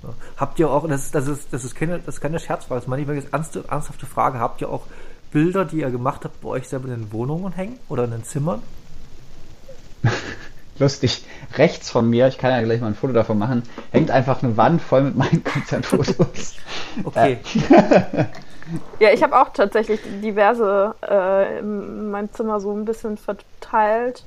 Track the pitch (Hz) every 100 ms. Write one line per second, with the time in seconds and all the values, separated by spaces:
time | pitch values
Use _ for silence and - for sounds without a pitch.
0 | - - - - 139 - 156 139 160 139
1 | 117 160 135 143 - 135 120 - 160 170
2 | - - 147 165 - 170 - 123 127 131
3 | 147 147 135 143 160 185 165 143 139 -
4 | 135 - 123 135 120 - - 131 - -
5 | - - - 151 165 190 165 160 139 123
6 | 127 - 151 - - 123 - 135 131 120
7 | 107 107 127 156 190 170 190 254 - 147
8 | 123 117 - 143 151 214 - - - -
9 | - - - - - - - - - -
10 | 117 - - - - - - - 139 -
11 | 123 - - - - - 151 - - 131
12 | 117 117 131 127 131 127 113 117 120 101
13 | 139 117 107 107 107 123 - - - 135
14 | 156 120 131 127 131 107 117 165 - 131
15 | 139 101 - 170 - 143 - 127 - -
16 | 131 127 185 - - - - - - -
17 | 165 - 117 120 - - - 311 - 208
18 | 185 - 131 - - - - 165 - -
19 | 208 208 294 247 269 - 202 226 220 214
20 | - 196 214 202 202 233 208 202 202 -
21 | - 202 185 196 196 - 208 208 - 208
22 | 214 202 208 - 220 214 196 208 214 226
23 | 226 214 - 202 - - - 226 214 226
24 | 247 247